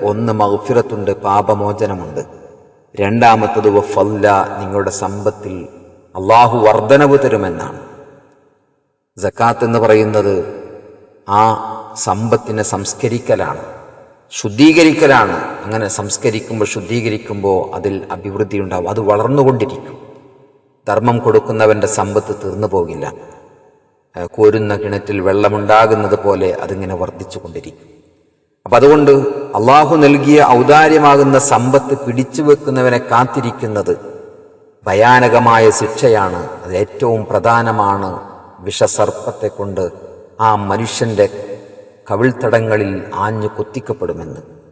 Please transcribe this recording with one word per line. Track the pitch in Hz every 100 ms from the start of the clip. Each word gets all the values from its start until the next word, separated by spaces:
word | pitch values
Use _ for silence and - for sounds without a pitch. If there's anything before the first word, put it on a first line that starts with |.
| 101
ഒന്ന് | 104 117 110
മഗ്ഫിറത്തുണ്ട്, | 104 101 - 120 - 110 98 98 101
പാപമോചനമുണ്ട്. | 101 101 104 101 104 107 95 82 71 - - - - _ _ _ -
രണ്ടാമത്തത് | 101 117 120 110 104 107 107 101
വ | 98
ഫദ്ല, | - 101 107 104 98 90 101
നിങ്ങളുടെ | 98 101 95 -
സമ്പത്തിൽ | 95 101 101 - 101 92 82 - - _ _ 92
അള്ളാഹു | 95 113 120 123 107
വർധനവ് | 110 110 139 143 139
തരുമെന്നാണ്. | 131 110 98 82 - - - - - - _ _ _ _ _ _ _ _ _ -
സക്കാത്ത് | 101 - 117 117 117
എന്ന് | 113
പറയുന്നത് | 110 110 107 107 101 95 82 - - - - - _ _ - 101
ആ | 110 110 - - - - -
സമ്പത്തിനെ | 95 113 110 - 107 104
സംസ്കരിക്കലാണ്, | 98 98 - 123 117 - 107 85 - - - - - - _ _ -
ശുദ്ധീകരിക്കലാണ്. | 110 104 151 160 160 139 139 131 101 85 - - 101
അങ്ങനെ | 110 104 -
സംസ്കരിക്കുമ്പോൾ, | 101 - 123 110 - 113 101
ശുദ്ധീകരിക്കുമ്പോൾ | 110 92 117 110 107 - 101 98 92 82 90
അതിൽ | 98 98 - 90
അഭിവൃദ്ധി | 98 98 101 101
ഉണ്ടാവും, | 95 90 87
അത് | 110 104
വളർന്നുകൊണ്ടിരിക്കും. | 104 113 143 135 123 107 - - - - - _ _ _ _ _ _ -
ധർമ്മം | 104 117 120 113
കൊടുക്കുന്നവൻ്റെ | 110 - 113 110 104 98 -
സമ്പത്ത് | 101 104 104 101
തീർന്നു | 98 92 104 95
പോകില്ല. | 85 80 78 - - - - _ _ _ _ _ _ -
ഏ, | 87 -
കോരുന്ന | 107 110 104 101
കിണറ്റിൽ | 104 101 - 101 92
വെള്ളമുണ്ടാകുന്നത് | 98 104 104 101 107 110 107 101 101 101
പോലെ | 95 95 87
അതിങ്ങനെ | 104 98 95 92
വർദ്ധിച്ചു | 90 - 95 95
കൊണ്ടിരിക്കും. | 87 82 78 - _ _ _ _ _ _ _ _ -
അപ്പം | 120
അതുകൊണ്ട് | 139 151 143 139 131 - - 98
അള്ളാഹു | 113 143 147 160
നൽകിയ | 143 143 135 147 143 123
ഔദാര്യമാകുന്ന | 127 147 156 156 147 143 135 135 -
സമ്പത്ത് | 113 123 135 - 139
പിടിച്ചു | - 117 131 - 147
വെക്കുന്നവനെ | 143 - 131 127 123 123
കാത്തിരിക്കുന്നത് | 120 131 - 117 - 113 104 98 87 - - - - - _ _ _ -
ഭയാനകമായ | 98 117 127 123 117 120 113 110 -
ശിക്ഷയാണ്. | 110 - 131 107 95 90 82 -
അത് | 90 92
ഏറ്റവും | 101 - 123 113 101
പ്രധാനമാണ്, | 104 113 117 113 110 101 98 95 87 - - - - 90
വിഷസർപ്പത്തെ | - 110 - 110 - - 107 107 -
കൊണ്ട് | 101 98 90 - - - - _ 110
ആ | 107 101
മനുഷ്യൻ്റെ | 101 113 - 117 101 101 - - - - - - _ -
കവിൾത്തടങ്ങളിൽ | 104 127 120 120 113 113 107 101 95 - 95 104
ആഞ്ഞു | 110 107 -
കൊത്തിക്കപ്പെടുമെന്ന്. | 107 131 - 113 87 82 80 - - - _